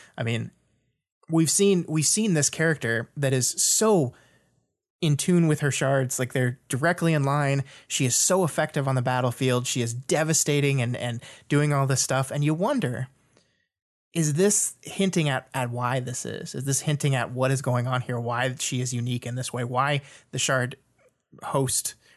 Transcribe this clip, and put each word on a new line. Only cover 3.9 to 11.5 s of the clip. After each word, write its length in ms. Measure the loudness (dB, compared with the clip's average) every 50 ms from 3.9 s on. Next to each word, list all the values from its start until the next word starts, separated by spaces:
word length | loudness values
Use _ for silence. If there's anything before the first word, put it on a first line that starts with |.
| 4 4 2 0 -4 -8 _ _ _ _ _ _ _ _ _ _ _ _ _ _ _ _
in 160 | 0 0 2
tune 320 | 2 2 4 4 4 4 4
with 120 | 4 2
her 100 | 0 0
shards, 480 | 0 0 0 2 2 2 0 0 -2 -4
like, 140 | -4 -2
they're 280 | 0 0 0 0 -2 -4 _ -6
directly 440 | -4 0 0 0 0 2 2 2 2
in 100 | 2 2
line. 400 | 2 2 2 2 0 0 0 -2 -4 -10 -20 -10 -6
She 160 | -2 0 0
is 100 | 2 2
so 300 | 2 2 2 4 4 2
effective 420 | 2 0 0 -2 0 -2 -2 -2
on 80 | 0 0
the 80 | 0
battlefield. 640 | 0 0 0 2 0 0 0 0 0 2 2 2 0
She 140 | -2 -2 -2
is 100 | -2 -2 -4
devastating 840 | -6 -4 0 0 2 2 2 0 0 2 2 2 2 2 2 2 0
and, 140 | 0 -2 -2
and 240 | -4 -6 -6 -6 -8 -10 -14 -20 -20 -4
doing 240 | 0